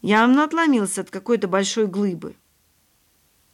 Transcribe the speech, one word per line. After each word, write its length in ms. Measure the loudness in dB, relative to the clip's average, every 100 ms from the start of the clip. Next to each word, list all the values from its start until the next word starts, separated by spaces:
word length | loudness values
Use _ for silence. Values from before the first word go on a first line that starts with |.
явно 440 | 2 2 4 4
отломился 580 | 2 0 2 2 0 -6
от 80 | -10
какой-то 380 | -12 -2 -2 0
большой 380 | 0 -2 -2 -2
глыбы. 480 | -2 -4 -4 -12 -18 _ _ _ _ _ _ _ _ _ _ _